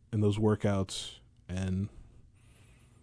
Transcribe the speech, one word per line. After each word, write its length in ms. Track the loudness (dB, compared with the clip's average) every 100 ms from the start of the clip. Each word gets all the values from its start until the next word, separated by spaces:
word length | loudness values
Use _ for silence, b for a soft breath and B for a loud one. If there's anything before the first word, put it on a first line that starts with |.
| -6
in 80 | 0
those 160 | 2 4
workouts, 840 | 2 4 2 0 0 -4 -10 -14 -20 _ -8
and 400 | -6 -2 -2 -4 -8 -20 -20 -20 -20 b b b b b b